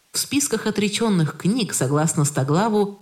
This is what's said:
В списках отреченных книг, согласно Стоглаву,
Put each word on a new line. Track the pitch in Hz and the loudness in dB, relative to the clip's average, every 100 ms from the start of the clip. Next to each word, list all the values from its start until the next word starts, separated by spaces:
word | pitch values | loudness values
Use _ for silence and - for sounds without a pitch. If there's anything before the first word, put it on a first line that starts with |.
| _ | _
В | - | -8
списках | - 277 - 220 220 | -2 -2 0 -2 -2
отреченных | 208 208 202 226 185 151 - | 0 0 0 2 2 0 0
книг, | 170 247 202 | 0 0 -2
согласно | - 131 147 160 - 143 | -2 0 2 0 0 0
Стоглаву, | - 135 151 226 214 202 202 | 0 0 2 2 2 0 -4